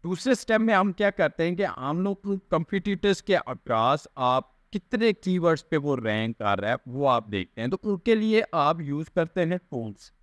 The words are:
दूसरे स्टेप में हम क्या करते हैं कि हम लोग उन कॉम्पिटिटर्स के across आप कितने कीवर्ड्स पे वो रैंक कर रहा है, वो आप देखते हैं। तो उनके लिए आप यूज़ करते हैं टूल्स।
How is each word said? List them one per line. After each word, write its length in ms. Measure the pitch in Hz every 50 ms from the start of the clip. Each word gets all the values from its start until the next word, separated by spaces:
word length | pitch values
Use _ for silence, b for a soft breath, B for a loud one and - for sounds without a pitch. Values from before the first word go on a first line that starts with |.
| -
दूसरे 320 | 170 185 165 - 262 254
स्टेप 260 | - - - 226 220
में 120 | 226 226 214
हम 180 | 185 190 202 175
क्या 160 | - 208 202
करते 320 | 202 - 170 151 - - 165
हैं 120 | 175 175
कि 80 | 170 196
हम 400 | 160 87 127 127 139 151 175 185
लोग 220 | 202 202 196 -
उन 140 | 202 196 190 _ _
कॉम्पिटिटर्स 680 | 214 - 165 _ - 196 - 208 196 175 - 202 190 -
के 140 | _ - 185
across 720 | - - 120 127 - _ - 120 113 113 127 143 147 - - _ 131
आप 320 | 127 127 127 131 - _ _ _ _ _ -
कितने 380 | 196 _ _ - 214 226 226 202
कीवर्ड्स 460 | _ - 185 185 180 165 170 160 147 - _
पे 60 | 165 151
वो 160 | 143 147 139
रैंक 400 | 123 113 110 107 110 110 113 113
कर 220 | _ 110 101 101 98
रहा 120 | 98 107
है, 60 | 123 - _
वो 180 | 127 123 135 143
आप 200 | 135 127 - 110 107
देखते 320 | 104 98 87 _ _ 113
हैं। 80 | 113 123
तो 100 | 196 - -
उनके 320 | 214 202 170 _ 233 226
लिए 280 | 220 214 220 214 220 220 - -
आप 260 | 165 143 147 165 165 156
यूज़ 260 | 139 143 147 160 - _
करते 260 | 175 165 165 _ 185 170
हैं 140 | 165 180 180
टूल्स। 520 | _ _ - 123 113 110 101 _ - - _ _